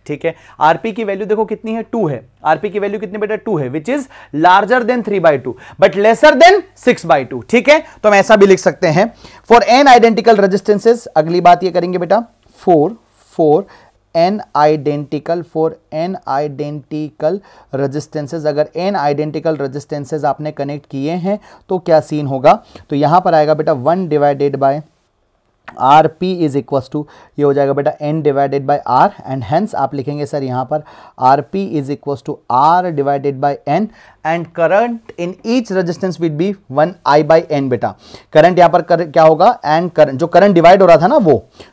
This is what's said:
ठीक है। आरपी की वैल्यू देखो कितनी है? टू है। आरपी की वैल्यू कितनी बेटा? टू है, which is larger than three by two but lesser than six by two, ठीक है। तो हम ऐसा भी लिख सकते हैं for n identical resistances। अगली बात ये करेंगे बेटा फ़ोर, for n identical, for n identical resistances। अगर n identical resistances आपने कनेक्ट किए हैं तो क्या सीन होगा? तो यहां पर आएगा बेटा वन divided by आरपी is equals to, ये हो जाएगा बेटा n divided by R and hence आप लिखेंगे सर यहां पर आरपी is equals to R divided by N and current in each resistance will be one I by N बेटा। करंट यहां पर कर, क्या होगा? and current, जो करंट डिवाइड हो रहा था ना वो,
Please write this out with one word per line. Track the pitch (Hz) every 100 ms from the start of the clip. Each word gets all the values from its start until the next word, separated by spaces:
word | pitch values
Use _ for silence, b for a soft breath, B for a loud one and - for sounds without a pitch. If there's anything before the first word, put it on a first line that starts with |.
| -
ठीक | 147 165
है। | b b -
आरपी | 147 165 226
की | 208
वैल्यू | 208 190 202
देखो | 214 214
कितनी | 214 220
है? | 226
टू | 220 233 175
है। | 123 - _ 151
आरपी | 160 208
की | 202
वैल्यू | 202 208
कितनी | 196 208
बेटा? | 208 214
टू | 226 180
है, | 131
which | 151 156
is | 285 262 b b 147
larger | 170 190 202 254
than | 226 247
three | 214 202
by | 165 139
two | 127 B B -
but | 196 185
lesser | 208 226 302 285
than | 339 392 - _ -
six | - 165
by | 151 127
two, | 127 107
ठीक | 240 247
है। | 311 302 B
तो | 214
हम | 202
ऐसा | 190 220
भी | 202
लिख | 185
सकते | 185 - 175
हैं | 156 226 b b b -
for | 233 214
n | 247 285 247
identical | 226 220 226 214 202
resistances। | 196 - 208 226 233 -
अगली | - 156 175
बात | 175 175
ये | 185
करेंगे | 175 175 180
बेटा | 175 202 233 _ _ -
फ़ोर, | - 165 156 226 _ _ _ -
for | 156 151 - b b _ _ 165
n | 170 208 - 143
identical, | 151 156 139 147 139 151 - 170 160
for | 160 160 - _
n | 156 175 190 -
identical | 135 151 135 147 147 127 151 151 - 151 196 b b _ 135
resistances। | 139 139 151 156 147 170 151
अगर | 147 151 156
n | 185 196
identical | 147 147 151 151 165 156
resistances | 139 143 - 147 139 156 143
आपने | 135 151
कनेक्ट | 151 143 147 -
किए | 135 139
हैं | 180 180 208 b b -
तो | 185
क्या | 175 160
सीन | 151 151 143
होगा? | 135 139 214 b b -
तो | 143
यहां | 143 175
पर | 180 160
आएगा | 151
बेटा | 151 156
वन | 147 127 180 180
divided | 147 143 139 143 135
by | 135 143 151 _ _ _ _ _ _ _ - -
आरपी | 127 147 156 - 185 180 156
is | 135
equals | - 139 -
to, | 151 147 b b -
ये | 143
हो |
जाएगा | 139 139
बेटा | 139 143 -
n | 147 160
divided | 147 135 139 139 135
by | 143 -
R | 123 185 - -
and | 135 104
hence | 156 214 -
आप | 135 139
लिखेंगे | 131 147 143
सर | 147
यहां | 135 123 131
पर | 151 b b b -
आरपी | 127 139 - 196 196 156
is | 135
equals | 143 - 135
to | - - -
R | 120 151 180 180
divided | 151 139 139 139 135
by | 143 143 -
N | 156 214 b b b 156
and | 170 165 175
current | 165 190 240 233 - -
in | 175 185 220
each | 247 226
resistance | 190 175 175 190 165
will | 170 147
be | 185 196 -
one | 135 160 190 -
I | 147 151
by | 165 165
N | 147 135
बेटा। | 120 110 95 b b _
करंट | 156 165 175
यहां | 170
पर | 175
कर, | 165 165 170
क्या | 165
होगा? | 160 156 196 - -
and | 156 175
current, | 165 147 131
जो | 165
करंट | 175 202 170
डिवाइड | 160 196
हो | 185
रहा | 160
था | 175
ना | 294
वो, | 180 117 - b b